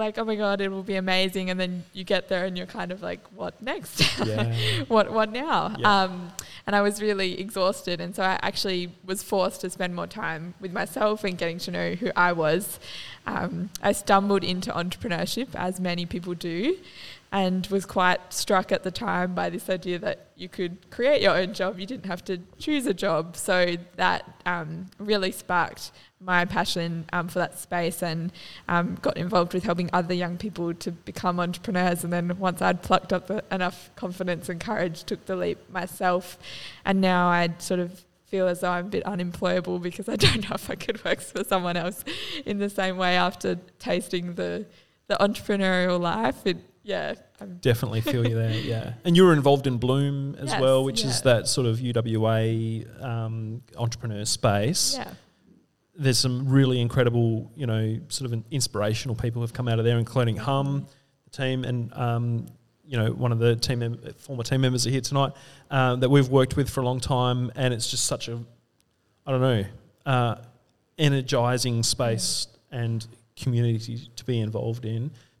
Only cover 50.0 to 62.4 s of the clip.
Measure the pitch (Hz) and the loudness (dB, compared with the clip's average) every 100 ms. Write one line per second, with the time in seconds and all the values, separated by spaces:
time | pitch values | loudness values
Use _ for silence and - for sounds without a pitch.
50 | 143 139 139 - 131 135 131 131 135 - | 2 -2 -6 -6 -4 2 4 4 4 0
51 | 135 120 131 113 - - 120 110 123 117 | 0 2 4 4 4 2 2 0 0 0
52 | 117 110 110 113 113 113 113 113 - - | 0 2 2 2 2 0 -2 -4 -8 -10
53 | 131 113 113 113 110 117 - - 117 120 | -6 -4 -4 -6 -6 -10 -12 -4 -4 -4
54 | 117 104 107 - 117 101 113 180 - 277 | -6 -6 -4 0 2 4 2 2 0 -2
55 | - - _ _ _ _ _ _ _ 170 | -6 -14 _ _ _ _ _ _ _ 0
56 | 135 120 127 123 135 135 131 123 120 135 | 2 4 2 0 4 6 6 4 2 4
57 | 120 120 117 110 - - 123 110 110 113 | 4 4 4 2 -4 -4 0 2 0 -2
58 | - - 127 113 - 139 - 104 104 110 | -6 -6 -4 -4 -4 -2 -2 0 0 0
59 | 131 117 120 120 117 - 123 113 117 117 | -2 -2 -2 -2 -4 -2 0 2 4 2
60 | 110 131 117 107 117 139 139 139 - _ | 2 2 2 0 0 0 0 -2 -6 _
61 | _ _ _ - 131 131 123 123 117 - | _ _ _ -4 -2 0 -2 -2 -4 -2
62 | 120 117 120 117 | 0 0 0 -2